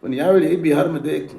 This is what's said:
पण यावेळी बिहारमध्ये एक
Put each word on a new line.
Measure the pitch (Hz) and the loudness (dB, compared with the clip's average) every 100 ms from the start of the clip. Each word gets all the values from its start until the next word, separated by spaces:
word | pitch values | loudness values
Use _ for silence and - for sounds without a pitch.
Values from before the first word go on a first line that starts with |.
पण | - | -8
यावेळी | 131 165 190 160 175 | -4 2 4 4 0
बिहारमध्ये | 160 147 165 160 143 156 | 2 2 2 -2 -4 -6
एक | - | -8